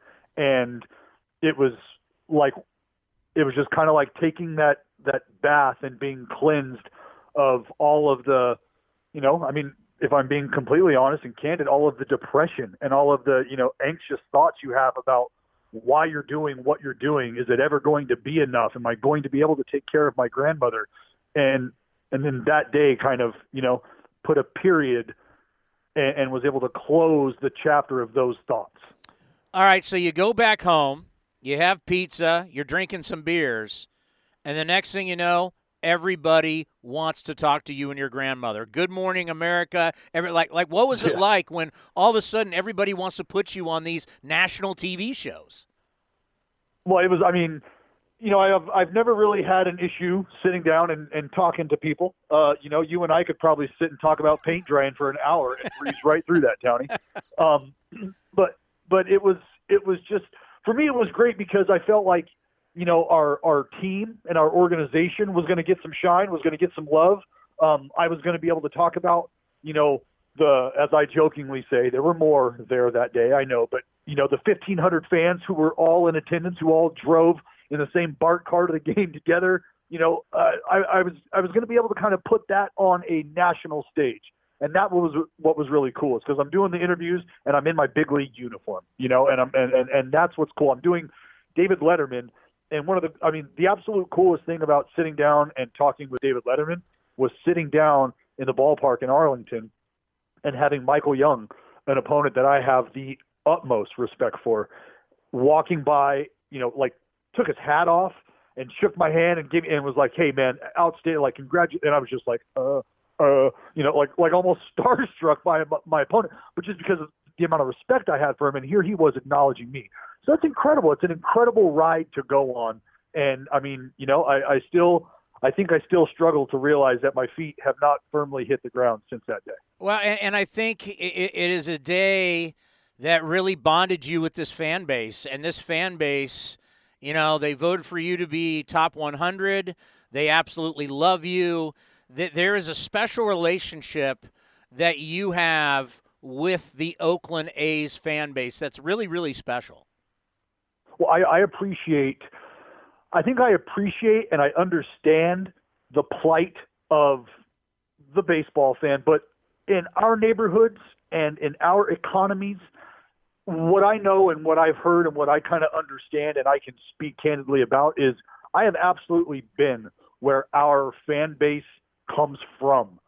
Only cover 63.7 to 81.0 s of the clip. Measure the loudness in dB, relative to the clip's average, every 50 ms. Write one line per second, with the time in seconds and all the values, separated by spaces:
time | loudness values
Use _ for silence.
63.7 | -10 -10 -8 -8 -6 -6 -8 -10 -12 -18 _ -4 0 2 2 4 4 4 4 4
64.7 | 2 -2 -4 -2 0 0 0 0 -2 -4 -4 -2 -2 -4 -2 0 -2 -2 0 -2
65.7 | -2 -4 -4 -14 -12 -4 0 2 2 2 2 0 -4 -2 -2 -4 -2 -2 -4 -4
66.7 | -4 -10 -4 0 2 4 6 4 4 2 -2 _ _ _ _ _ _ 0 2 2
67.7 | 2 0 -2 -2 0 2 2 2 0 -2 -2 -4 -4 -2 0 -2 -2 0 -2 -6
68.7 | -2 0 0 0 0 -2 0 2 2 2 0 -4 _ _ _ _ _ _ _ -6
69.7 | 0 2 2 2 2 0 -4 _ _ _ _ _ _ 2 4 6 6 4 2 0
70.7 | 0 0 0 2 4 2 2 2 2 2 2 2 2 -2 -10 -8 -8 -10 -6 0
71.7 | 0 2 2 2 0 0 0 0 2 2 4 4 6 4 4 2 0 -6 -6 -2
72.7 | 0 2 2 2 2 0 -2 0 0 0 2 4 4 2 2 0 0 -2 -2 -2
73.7 | -4 -8 -8 _ _ _ _ -6 -2 0 0 2 0 0 0 0 0 0 -2 -4
74.7 | -2 0 0 2 0 0 -2 0 0 2 2 2 0 -2 -4 -6 -2 0 2 0
75.7 | 2 2 2 4 4 4 4 2 2 0 -4 -4 -4 -4 -4 -6 -6 -2 2 2
76.7 | 4 4 4 2 0 -4 0 2 4 6 6 6 4 2 -4 _ _ _ _ _
77.7 | -6 -6 -6 -2 -2 -2 -2 -2 -2 0 2 2 2 0 0 -2 0 0 0 0
78.7 | -2 -4 -4 -2 -2 -2 -2 -2 -6 -8 -2 0 0 2 2 0 0 0 -4 _
79.7 | _ _ _ _ -4 0 0 0 0 0 -6 _ -2 2 2 2 2 0 -2 0
80.7 | 0 0 2 2 0 0